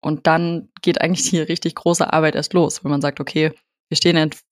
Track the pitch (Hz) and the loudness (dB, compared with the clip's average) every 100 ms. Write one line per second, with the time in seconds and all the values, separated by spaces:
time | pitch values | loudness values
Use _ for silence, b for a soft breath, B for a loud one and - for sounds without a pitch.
0 | - 151 165 160 170 170 - - - 170 | -4 -2 2 2 0 -4 -8 -4 -2 0
1 | 160 180 - 175 156 170 170 - - 170 | 0 0 0 -2 -2 -4 -4 -2 -2 0
2 | - 160 156 - 156 185 160 - 139 143 | 2 2 2 0 -2 2 0 -2 -2 -2
3 | 143 139 147 156 156 156 _ _ _ 156 | -2 -6 -6 0 0 -2 _ _ _ 0
4 | 170 170 156 - _ | 4 4 2 -2 _